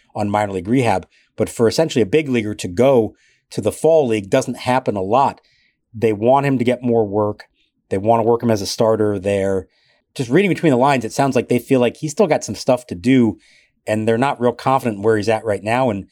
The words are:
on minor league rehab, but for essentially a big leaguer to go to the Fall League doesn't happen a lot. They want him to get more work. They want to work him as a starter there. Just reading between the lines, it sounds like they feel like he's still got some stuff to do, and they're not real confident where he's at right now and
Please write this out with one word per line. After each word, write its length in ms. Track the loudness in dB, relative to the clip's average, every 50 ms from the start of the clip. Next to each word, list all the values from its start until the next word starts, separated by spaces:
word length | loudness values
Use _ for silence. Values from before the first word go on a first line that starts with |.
| _ _
on 160 | -8 -6 -4 -2
minor 240 | -2 -2 -2 -2
league 140 | -4 -6 -4
rehab, 400 | -2 0 0 2 0 0 -2 -4 _ _ _ _ _ _
but 120 | -6 -6 -4
for 200 | -2 0 0 0
essentially 340 | 2 0 -2 0 0 0
a 40 | 0
big 220 | 2 0 -2 0 0
leaguer 240 | -4 -4 -4 -4
to 140 | -8 -8 -10
go 480 | -8 -2 2 2 4 4 4 2 0 -4 _ _ _ _ _ _ -12
to 100 | -10 -6
the 100 | -4 -4
Fall 380 | -4 0 2 2 4 4 2 2
League 200 | -2 -4 -2 0
doesn't 280 | 0 0 0 -2 -8
happen 400 | -6 -2 -2 -2 0 -2 -2 -4
a 60 | -4
lot. 380 | -4 0 0 2 2 0 -2 -8 _ _ _ _ _ _ _ _ _ _ -8
They 180 | -2 0 0
want 340 | 0 2 2 2 2 4 2
him 120 | 0 0 0
to 60 | 0
get 180 | 0 0 0
more 240 | 0 0 0 0 0
work. 380 | 0 0 -2 -2 -2 -4 -8 -14 _ _ _ _ _ _ _ _ -6
They 80 | -6 -2
want 200 | 0 2 2 2
to 80 | 4
work 160 | 2 2 2
him 80 | 2 0
as 100 | 0 0
a 60 | -2
starter 540 | -6 -2 0 2 2 2 2 0 -2 -2 -2
there. 480 | -2 -2 0 0 0 0 -2 -4 -6 _ _ _ _ _ _ _ _ _ -10
Just 140 | -8 -4 0
reading 200 | 2 2 2 2
between 200 | 0 0 2 2
the 60 | 2
lines, 280 | 4 4 2 2 0 -2
it 80 | -4
sounds 240 | -2 0 0 0 0
like 120 | 0 0 0
they 120 | -2 -2
feel 180 | 0 2 2 2
like 200 | 2 0 -2 -4
he's 120 | -10 -6
still 160 | 0 0 0
got 160 | 2 0 -2
some 140 | -4 -6 -10
stuff 320 | -6 0 0 0 0 0 -10
to 80 | -10
do, 420 | -4 0 2 4 4 4 2 0 -6 _ _ _ _ _ _ _ _ -6
and 220 | -4 -4 -2 0 0
they're 100 | 0 2
not 220 | 0 -2 -2 0
real 120 | -2 -2
confident 500 | -2 0 0 0 0 0 0 -2 -4 -2
where 140 | 0 0 2
he's 120 | 2 0 0
at 160 | -2 -2 -2
right 180 | -4 -4 -4
now 280 | -2 -2 -2 0 0 0
and 180 | -2 -4 -8 -12